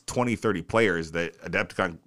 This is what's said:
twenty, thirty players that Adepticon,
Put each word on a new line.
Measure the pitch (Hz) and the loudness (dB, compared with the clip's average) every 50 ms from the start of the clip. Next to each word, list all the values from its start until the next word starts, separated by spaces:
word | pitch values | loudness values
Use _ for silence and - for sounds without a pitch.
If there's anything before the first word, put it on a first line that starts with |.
| - | -6
twenty, | - - 123 120 120 110 | -4 -2 0 0 0 0
thirty | - - 110 92 85 80 | 0 0 0 0 0 -2
players | - 110 113 113 95 85 85 82 78 | 0 4 4 4 4 4 0 -2 -4
that | 78 85 85 80 - - - | -4 -4 -4 -4 -6 -10 -8
Adepticon, | 87 87 101 107 - - - 95 87 82 - _ | -2 -2 -2 -2 -2 -2 -2 -2 -2 -2 -8 _